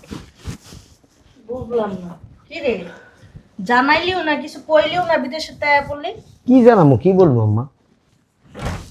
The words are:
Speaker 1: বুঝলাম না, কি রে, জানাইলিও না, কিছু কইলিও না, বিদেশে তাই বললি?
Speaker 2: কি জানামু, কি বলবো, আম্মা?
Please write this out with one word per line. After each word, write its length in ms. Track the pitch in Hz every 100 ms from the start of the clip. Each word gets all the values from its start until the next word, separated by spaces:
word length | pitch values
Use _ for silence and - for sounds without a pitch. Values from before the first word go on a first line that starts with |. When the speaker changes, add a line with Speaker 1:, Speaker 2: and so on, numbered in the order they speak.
| - - - _ - - - - _ _ _ _ _ _ 220
Speaker 1:
বুঝলাম 440 | 254 226 240 208
না, 200 | 185 175 180 - _ -
কি 120 | 320
রে, 240 | 277 196 175 - - _ - - _ -
জানাইলিও 600 | 185 240 277 320 359 370
না, 120 | 311 277
কিছু 220 | 302 - -
কইলিও 360 | 311 311 349
না, 120 | 349 302
বিদেশে 360 | 254 311 311 -
তাই 200 | 294 285 277
বললি? 240 | 294 339 440 - _ -
Speaker 2:
কি 180 | 254
জানামু, 320 | 233 220 147 123
কি 160 | 180
বলবো, 280 | 185 180 120
আম্মা? 240 | 107 107 143 _ _ _ _ _ _ _ _ - - - -